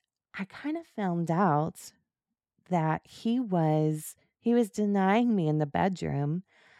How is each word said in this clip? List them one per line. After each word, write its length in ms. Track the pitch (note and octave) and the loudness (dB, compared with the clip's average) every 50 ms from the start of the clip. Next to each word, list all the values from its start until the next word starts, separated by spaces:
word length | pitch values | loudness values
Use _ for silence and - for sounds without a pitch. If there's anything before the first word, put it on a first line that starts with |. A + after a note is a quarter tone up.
| _ _ _ _ _ _ - - | _ _ _ _ _ _ -12 -10
I 80 | G3 | -10
kind 320 | - - - - D4 D#4 E4+ | -10 -12 -10 -8 -6 -6 -8
of 80 | E4 | -8
found 460 | _ - - G3+ F#3 E3+ E3+ E3+ D#3+ | _ -8 -4 -4 -2 0 -2 0 0
out 600 | E3 E3+ G3+ F3 D3 D3 D#3 - - - - - - _ _ _ _ _ _ _ _ _ _ _ _ _ _ - | 2 2 4 4 4 2 0 -2 -6 -10 -18 -20 -20 _ _ _ _ _ _ _ _ _ _ _ _ _ _ -2
that 320 | F3+ E3+ D#3 D#3+ D#3+ - _ | -2 0 0 0 -2 -2 _
he 340 | - - - - A3+ A#3 C4 | -10 -14 -8 -4 -2 -2 -2
was, 760 | B3+ G3+ F#3 F3 D#3+ D#3 D#3 D#3 D#3 D#3 D#3 D#3 - - - _ _ _ _ _ | -2 0 0 2 2 2 2 2 2 0 -2 -4 -6 -12 -16 _ _ _ _ _
he 140 | - A3+ A#3+ | -2 0 2
was 160 | A#3+ A#3 G3 | 2 2 0
denying 640 | - - G#3 G3+ G3+ G3 F#3+ F#3+ G3+ A#3 B3 A#3+ A3 | -2 -2 -2 0 2 2 2 4 4 4 2 2 2
me 120 | G3 D#3+ D3+ | 2 2 2
in 100 | D3+ D3+ | 2 2
the 80 | D3+ | 0
bedroom, 800 | C#3+ - E3+ E3+ G3 F#3 - E3 D#3 C#3+ C#3+ C#3+ C#3+ D#3+ F#3 - _ _ _ _ _ _ - | 0 0 0 0 0 0 -2 -4 -4 -2 -2 -2 -2 -2 -4 -6 _ _ _ _ _ _ -20